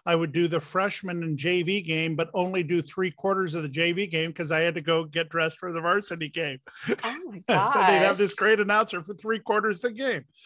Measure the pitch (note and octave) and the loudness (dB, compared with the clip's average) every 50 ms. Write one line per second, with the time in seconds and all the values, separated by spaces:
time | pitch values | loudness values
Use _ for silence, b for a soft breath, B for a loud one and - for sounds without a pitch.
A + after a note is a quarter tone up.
0 | b F3 E3+ E3 E3+ D#3 C3 E3+ F3 E3 E3 E3 D#3 - - F#3 G3 G3+ - - | b 2 2 2 2 0 0 2 2 2 2 -2 -2 -2 0 0 0 0 -2 -4
1 | - F#3 F3 E3+ E3+ D#3+ D3+ C3 C#3 F3 F3+ F3+ E3+ E3 G3 G#3 F3 D#3+ D#3+ D#3+ | -6 -6 -6 -4 -4 -4 -4 -2 0 0 0 0 2 0 0 -2 -2 -2 -2 -2
2 | D#3+ E3 D#3+ D3 E3 E3 - F#3+ F3+ F#3 F#3 F#3 F3 C#3+ F3 E3+ - - - F#3 | 0 -2 -2 -2 -4 -2 0 -2 -2 0 0 -2 -2 0 0 0 -2 -2 -4 -4
3 | F#3 F3+ - - - G3 G3 F#3+ F#3+ E3+ D3 E3+ D#3 C#3+ C3 D#3+ E3 E3+ E3+ F#3 | -4 -4 -4 -2 -2 0 0 0 0 -2 -2 -4 -6 -4 -2 0 0 0 0 0
4 | G#3 F3+ E3 D#3+ D#3+ E3+ D3+ - E3+ D3 D#3+ D#3 E3 E3+ D#3+ E3+ D3 E3 E3 D#3+ | -2 -2 -2 -2 -2 -2 -4 -6 -4 -2 0 2 2 0 0 -2 -2 0 0 0
5 | E3 D#3 D3 E3 E3 D#3 - E3 D#3+ E3 D#3+ - F#3 F3+ E3+ E3 D#3+ E3+ F#3 G3+ | 0 -2 -4 -4 -4 -2 -2 -2 -2 -2 -2 -6 -8 -8 -6 -2 0 2 2 2
6 | G3+ - F3 E3+ D#3 C#3+ - E3 D#3+ D3 C3+ C3 - B B B B B - - | 0 -2 -6 -8 -8 -6 -6 -4 -4 -4 -6 -8 -14 B B B B B -4 -2
7 | - A3+ C4 D#4+ F#4 D4+ G3+ E3+ - - G#3+ F3+ G3 A#3 C#4+ B3+ G3+ F#3 F3+ - | -2 -4 -6 -6 -10 -12 -12 -8 -2 0 2 2 4 2 4 4 6 6 6 6
8 | F#3+ G3 G3 F#3 G3+ F#3 - - F#3+ G#3+ A3 G#3 G#3 G3 G#3 G#3+ A3 G#3+ - F3+ | 6 4 4 4 0 0 0 2 2 4 4 4 4 4 2 2 2 0 -2 -8
9 | D#3+ F3+ G3+ - - G#3+ A3+ G#3+ - - G#3+ G#3+ G3+ A3 G3 E3+ - B3 G#3+ A3 | -8 -10 -12 -8 -4 -4 -4 -2 0 0 2 2 2 2 0 0 -2 -4 -4 -2
10 | C4+ C4 A3 D3 C3 - B B B | -2 -2 -2 -4 -6 -10 B B B